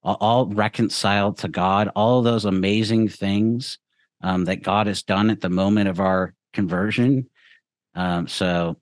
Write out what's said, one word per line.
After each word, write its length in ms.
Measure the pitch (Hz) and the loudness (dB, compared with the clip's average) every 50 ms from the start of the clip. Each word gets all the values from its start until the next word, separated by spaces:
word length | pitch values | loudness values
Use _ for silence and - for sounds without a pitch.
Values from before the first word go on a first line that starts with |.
| - | -4
a-, 100 | 76 - | -4 -2
all 340 | - 101 107 120 127 127 | 0 2 2 2 2 2
reconciled 920 | - 101 107 107 110 - - 117 98 - - - 101 101 101 101 104 95 - | 0 0 0 0 0 0 0 -2 -2 -2 -2 0 0 2 2 2 0 -2 -4
to 100 | - 87 | -6 -6
God, 420 | 78 92 90 92 95 101 107 101 - | -4 -2 0 2 2 2 0 0 0
all 280 | 101 107 117 123 127 117 | 0 2 4 4 4 4
those 220 | 120 117 110 101 | 2 2 2 0
amazing 640 | 101 95 95 92 98 104 110 110 101 113 113 110 101 | 0 0 0 2 2 2 2 2 2 2 2 2 0
things, 680 | - - 98 98 101 104 110 113 117 120 131 - - - _ _ _ _ _ _ _ _ - | -2 -2 -2 -2 0 2 2 0 0 -2 -4 -8 -12 -16 _ _ _ _ _ _ _ _ -4
um, 220 | 92 92 92 90 | -2 -2 0 0
that 160 | 82 95 - - | -2 -2 -4 -2
God 240 | 92 98 104 107 | 0 0 0 0
has 160 | 104 95 - - | 0 -2 -4 -4
done 260 | - 98 98 104 110 | -2 0 2 2 2
at 120 | 113 - | 0 0
the 100 | - 92 | -2 -2
moment 380 | 90 92 95 101 107 104 101 95 | -2 0 0 2 2 2 2 0
of 120 | 90 87 | 0 0
our 340 | 98 92 92 92 92 90 - _ _ _ - | 0 0 0 0 -2 -4 -6 _ _ _ -6
conversion. 760 | - 101 85 90 90 98 107 104 123 120 131 143 131 127 - _ _ _ _ - _ _ _ _ _ _ _ - | -4 -4 -2 -2 -2 -2 -2 0 0 2 2 2 0 -2 -6 _ _ _ _ -20 _ _ _ _ _ _ _ -8
Um, 320 | 90 92 90 87 85 82 - | -4 -4 -2 -2 -2 -4 -4
so 480 | - - 98 90 87 87 85 85 82 - | -4 -2 -2 0 0 0 -2 -2 -4 -8